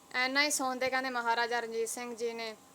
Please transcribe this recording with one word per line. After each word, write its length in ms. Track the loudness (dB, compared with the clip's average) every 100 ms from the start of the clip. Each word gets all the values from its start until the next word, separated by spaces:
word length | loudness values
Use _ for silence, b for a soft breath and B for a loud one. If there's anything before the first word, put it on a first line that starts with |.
| -4
ਐਨਾ 280 | 0 2 4
ਹੀ 80 | 4
ਸੁਣਦੇ, 400 | 2 0 0 0
ਕਹਿੰਦੇ, 200 | 0 0
ਮਹਾਰਾਜਾ 500 | -2 2 2 2 0
ਰਣਜੀਤ 280 | -2 -2 -2
ਸਿੰਘ 280 | -4 -6 -4
ਜੀ 160 | -4
ਨੇ 240 | -4 -8 -10 -18